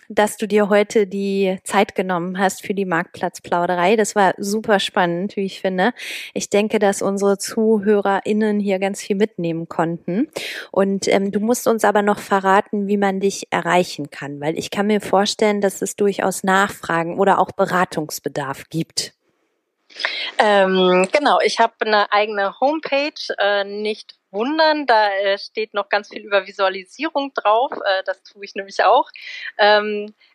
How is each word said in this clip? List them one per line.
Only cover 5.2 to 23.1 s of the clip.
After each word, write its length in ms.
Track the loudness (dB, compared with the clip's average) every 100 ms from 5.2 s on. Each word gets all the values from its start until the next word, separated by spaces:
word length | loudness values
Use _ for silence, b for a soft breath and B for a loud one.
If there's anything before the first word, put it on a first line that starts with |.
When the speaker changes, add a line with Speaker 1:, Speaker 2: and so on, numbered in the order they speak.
| -4 -4
Speaker 1:
wie 100 | -6
ich 160 | -4
finde. 320 | -4 0 0 -2 B B B
Ich 160 | -10 -2
denke, 300 | 0 2 2
dass 240 | 2 0
unsere 340 | -2 0 2 0
ZuhörerInnen 1200 | -2 0 2 4 4 2 2 0 0 0 0 0
hier 200 | 0 0
ganz 240 | -2 -4
viel 120 | -4 0
mitnehmen 540 | 0 -2 -4 -4 -4
konnten. 600 | -2 -2 -2 -4 -2 -2 B B B B
Und, 360 | 0 0 0 0
ähm, 240 | 0 0
du 80 | -2
musst 280 | 0 0 0
uns 160 | 2
aber 180 | 2 2
noch 160 | 2 0
verraten, 720 | 0 0 4 2 2 -2 0
wie 100 | 0
man 220 | 0 0
dich 260 | -2 -2 -4
erreichen 580 | -4 2 2 2 -4 -10
kann, 320 | -10 -10 -6
weil 140 | -4 -4
ich 140 | -6
kann 160 | -4 0
mir 140 | 0
vorstellen, 580 | 2 2 2 2 2 2
dass 220 | 0 -2
es 160 | -6 -2
durchaus 460 | -2 0 -2 -2
Nachfragen 760 | 0 2 0 -2 -4 -4 -2 0
oder 200 | 2 2
auch 120 | 2
Beratungsbedarf 1160 | 0 -2 0 -2 -4 -8 -8 -8 -6 -8 -8 -8
gibt. 440 | -8 -6 -6 -8 _ _ _ _ _ _ _ _ B B B B B
Speaker 2:
Ähm, 720 | 4 6 4 4 4 4 4
genau, 280 | 2 2 2
ich 180 | 2 2
hab 140 | 0 0
eine 300 | 0 0 2
eigene 440 | 0 0 -2 -4 0
Homepage, 500 | 0 0 -2 -2 -2